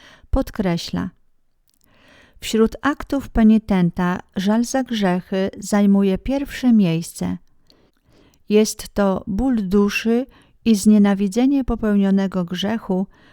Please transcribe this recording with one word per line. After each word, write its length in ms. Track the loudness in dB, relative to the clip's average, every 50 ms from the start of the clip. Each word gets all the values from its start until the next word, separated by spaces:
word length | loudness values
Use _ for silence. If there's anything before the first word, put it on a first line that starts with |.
| -20 -20 -20 _ -8 -4
podkreśla: 800 | -2 -2 -2 -2 -4 -4 -2 -2 -2 -4 -4 -6 -8 -8 -8 -8 -10 _ _ _ _ _ _ _ _ _ _ _ _ _ _ _ _ _ _ _ _ _ _ _ _ -16
„Wśród 360 | -8 -2 2 2 2 2 0 -2
aktów 460 | -4 -4 -4 -4 -6 -6 -6 -6 -6 -2
penitenta 880 | 2 4 6 6 6 4 2 0 0 2 2 0 0 -2 -2 -2 -4 -6 -8 _ -8
żal 280 | -4 -2 0 0 0 0
za 180 | -2 -2 -4
grzechy 680 | -4 -4 -4 -2 0 0 0 -2 -4 -4 -4 -4 -4 -4 -6 -10
zajmuje 600 | -6 -2 0 2 4 4 4 4 2 0 0 -2
pierwsze 540 | -4 -4 -4 -4 -4 -8 -8 -2 0 2
miejsce. 680 | 4 4 4 2 0 -2 -4 -8 -10 -8 -8 -8 -8 -8 _ _ _ _ _ _ _ _ _ _ _ _ _ _ _ _ _ _ _ _ _ 0
Jest 400 | 2 2 2 2 -2 -8 -14 -8 -2
to 300 | 0 0 0 0 -2 -4
ból 420 | -6 -4 -2 -2 0 0 -2 -2 0
duszy 580 | 2 2 2 2 0 -2 -2 -2 0 -2 -2 -6 _ _ _ _ _ _ 0
i 100 | 0 2
znienawidzenie 880 | 4 4 4 6 6 6 4 2 0 -2 -2 0 0 2 2 2 0 0
popełnionego 800 | -2 -4 -4 -2 0 2 2 2 2 2 2 0 -2 -2 -4 -4
grzechu 640 | -4 -6 -6 -4 -4 -4 -4 -4 -4 -4 -4 -4 -6 _ _ _ _